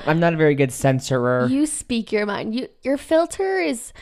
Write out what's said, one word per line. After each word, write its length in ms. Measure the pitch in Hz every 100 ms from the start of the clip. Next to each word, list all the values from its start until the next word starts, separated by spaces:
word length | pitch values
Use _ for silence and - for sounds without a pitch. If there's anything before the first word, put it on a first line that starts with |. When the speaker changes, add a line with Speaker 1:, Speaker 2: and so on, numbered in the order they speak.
| -
Speaker 1:
I'm 120 | 160
not 160 | 170 160
a 20 |
very 160 | 151
good 160 | 139 135
censorer. 760 | - 139 131 - 131 123 123 240
Speaker 2:
You 160 | 269 302
speak 460 | - - 233 -
your 120 | 208 208
mind. 260 | 202 220
You, 140 | 226 - _
your 140 | 254 277
filter 600 | - 320 339 - 381 381
is, 320 | 330 233 - -